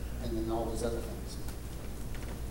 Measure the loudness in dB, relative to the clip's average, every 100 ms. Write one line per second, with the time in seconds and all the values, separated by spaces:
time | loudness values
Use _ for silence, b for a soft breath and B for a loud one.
0 | -2 0 2 2 4 2 2 2 2 2
1 | 0 -2 -4 -2 -2 -2 -4 -4 -2 -2
2 | -2 -2 -2 -2 -2